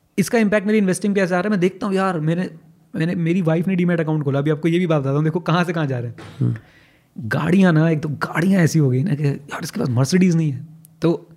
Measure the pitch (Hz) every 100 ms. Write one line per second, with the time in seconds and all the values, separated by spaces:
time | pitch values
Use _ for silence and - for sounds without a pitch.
0 | _ - 180 233 208 208 196 220 190 175
1 | 208 196 180 180 208 208 180 185 202 190
2 | 190 175 156 175 185 - - _ _ -
3 | 165 175 165 185 160 165 170 185 175 170
4 | 156 156 139 139 147 147 165 175 180 156
5 | 135 143 156 170 165 170 175 165 143 127
6 | 117 - - - 120 117 - _ _ _
7 | _ - 113 143 165 196 185 156 165 156
8 | 160 131 - 156 185 196 160 165 135 127
9 | - 143 143 143 - - 165 202 139 120
10 | 135 185 185 165 156 123 - - - -
11 | 170 160 -